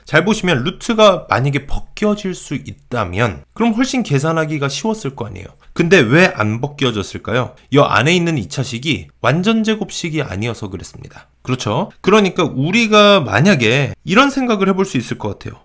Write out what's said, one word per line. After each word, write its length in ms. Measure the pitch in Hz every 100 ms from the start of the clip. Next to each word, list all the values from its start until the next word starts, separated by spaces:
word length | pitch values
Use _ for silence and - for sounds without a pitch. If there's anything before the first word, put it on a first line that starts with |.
| -
잘 180 | 151
보시면 400 | 202 214 180 139
루트가 640 | 165 - - 220 208 180 -
만약에 380 | 104 139 139 -
벗겨질 680 | - - - 208 202 190
수 220 | 175 - 143
있다면 880 | 110 - _ 120 90 92 117 76 -
그럼 200 | - 233
훨씬 300 | 220 262 254
계산하기가 680 | - 139 160 165 156 151 139
쉬웠을 480 | 143 220 220 135 -
거 100 | 104
아니에요. 200 | 92 92 - -
근데 260 | - 170 185
왜 320 | 113 156 180
안 280 | - 107 113
벗겨졌을까요? 920 | 139 - 131 107 95 95 - 120 117 - _
여 100 | 135
안에 320 | 135 98 143 180
있는 220 | 170 151
이 100 | 92
차식이 640 | - 123 117 160 107 - _
완전 460 | 117 160 202 226 214
제곱식이 560 | 220 190 - 170 156
아니어서 480 | 110 95 117 107 98
그랬습니다. 580 | 92 - - - - _ _
그렇죠? 500 | - 131 - 120 208 -
그러니까 460 | - 214 202 - 143
우리가 720 | 127 147 220 220 214 208 202
만약에 760 | 120 101 185 160 110 135 123 - 147
이런 240 | 208 277
생각을 400 | 277 247 208 190
해볼 160 | 185 190
수 120 | 123
있을 200 | - 117
것 200 | 107 -
같아요. 220 | 110 107